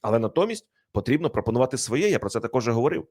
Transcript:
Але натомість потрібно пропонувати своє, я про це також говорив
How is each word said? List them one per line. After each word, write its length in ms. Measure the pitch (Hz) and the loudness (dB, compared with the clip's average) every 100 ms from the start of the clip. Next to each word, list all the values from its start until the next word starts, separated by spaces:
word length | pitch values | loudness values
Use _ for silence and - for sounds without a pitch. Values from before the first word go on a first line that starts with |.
Але 180 | 107 113 | 2 2
натомість 480 | 110 - 170 - _ _ _ | 2 0 0 -2 _ _ _
потрібно 380 | 104 98 147 160 | -6 0 0 0
пропонувати 480 | - 107 113 127 - | -2 0 2 0 0
своє, 320 | - 127 208 | -2 0 2
я 100 | 147 | 0
про 100 | 98 | -2
це 100 | 117 | -4
також 280 | 117 127 117 | -2 -2 0
говорив 400 | 113 135 82 80 | 2 2 -2 -8